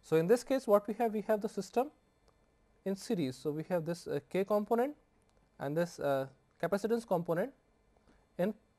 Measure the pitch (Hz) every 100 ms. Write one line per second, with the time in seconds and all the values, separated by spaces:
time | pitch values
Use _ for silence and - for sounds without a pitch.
0 | - 160 165 240 - 269 - 202 202 208
1 | 233 214 196 214 208 - 190 - 277 -
2 | _ _ _ _ _ _ _ _ - 196
3 | - 214 135 127 156 147 156 180 156 170
4 | - 143 - 180 196 208 208 226 262 294
5 | _ _ _ _ _ _ 139 156 170 -
6 | 143 139 135 - _ _ 170 202 220 233
7 | - 185 170 165 240 - _ _ _ _
8 | _ - _ - 185 214 _